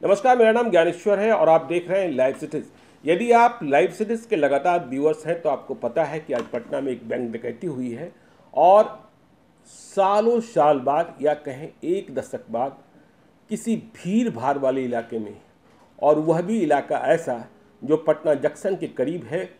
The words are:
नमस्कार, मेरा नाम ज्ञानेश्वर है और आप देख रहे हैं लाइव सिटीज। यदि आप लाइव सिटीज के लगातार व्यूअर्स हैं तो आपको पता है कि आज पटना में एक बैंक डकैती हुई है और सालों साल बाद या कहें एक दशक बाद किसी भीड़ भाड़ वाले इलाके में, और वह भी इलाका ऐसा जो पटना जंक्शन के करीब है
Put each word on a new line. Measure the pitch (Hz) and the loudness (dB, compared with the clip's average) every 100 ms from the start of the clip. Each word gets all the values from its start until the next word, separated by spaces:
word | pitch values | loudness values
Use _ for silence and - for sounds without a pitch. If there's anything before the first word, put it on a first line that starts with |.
नमस्कार, | 262 196 254 254 | 2 2 4 6
मेरा | 220 | 6
नाम | 220 240 | 4 2
ज्ञानेश्वर | 175 170 170 214 196 | 4 2 0 -2 0
है | 214 | 2
और | 208 160 | 2 4
आप | 160 | 4
देख | 160 170 151 | 2 -4 -2
रहे | 190 | -2
हैं | 185 | -2
लाइव | 127 131 | 0 0
सिटीज। | 131 151 151 113 _ _ _ | 0 -8 -10 -10 _ _ _
यदि | 139 180 240 | -2 0 4
आप | 233 240 233 | 6 4 2
लाइव | 151 160 190 | 0 2 2
सिटीज | - 214 226 - | -2 -4 -4 -2
के | 196 | 0
लगातार | 143 139 180 175 135 | 2 2 0 -2 -2
व्यूअर्स | 135 151 156 151 | -2 0 -2 -4
हैं | 170 | -4
तो | 156 | -2
आपको | 131 - 127 | -4 -6 -8
पता | 120 165 | -4 -2
है | 151 156 | -4 -4
कि | 156 | -6
आज | 123 | -6
पटना | 110 120 113 139 | -4 -10 -6 -6
में | 135 | -6
एक | 120 113 | -8 -8
बैंक | 123 120 | -6 -6
डकैती | 113 120 120 185 | -8 -10 -8 -10
हुई | 127 127 | -8 -8
है | 117 170 - _ _ _ | -8 -14 -18 _ _ _
और | - 165 202 - - - _ _ _ _ _ _ | 2 6 6 4 -4 -20 _ _ _ _ _ _
सालों | - - - 190 208 226 240 | -20 -10 -2 2 2 2 0
साल | 226 170 147 143 | -2 2 2 2
बाद | 127 147 170 - | 0 -2 -2 -2
या | 139 147 | -2 -2
कहें | 143 131 151 _ | -8 -12 -14 _
एक | 151 190 180 | -6 -4 -4
दशक | 131 120 120 - | -10 -10 -14 -8
बाद | 113 135 - _ _ _ _ _ _ _ | -4 -4 -6 _ _ _ _ _ _ _
किसी | 214 233 226 | -8 -4 -6
भीड़ | - - 175 214 233 | -6 -12 -2 0 0
भाड़ | 113 127 143 | -2 -2 0
वाले | 131 135 | 0 -2
इलाके | 127 117 113 117 | -2 -4 -6 -8
में, | 104 - _ _ _ _ _ - | -10 -14 _ _ _ _ _ 0
और | 139 151 | 2 4
वह | 156 165 | 4 0
भी | 180 226 | 0 -2
इलाका | 156 143 131 139 131 | 2 0 0 -4 2
ऐसा | 160 - 120 113 _ _ _ | 0 0 -6 -8 _ _ _
जो | 123 156 | -2 0
पटना | - 151 160 143 | 0 -2 0 0
जंक्शन | 147 - 196 190 | -2 -4 -4 -4
के | 139 | -6
करीब | - 131 175 | -4 -4 -4
है | 117 160 185 - | -8 -8 -8 -16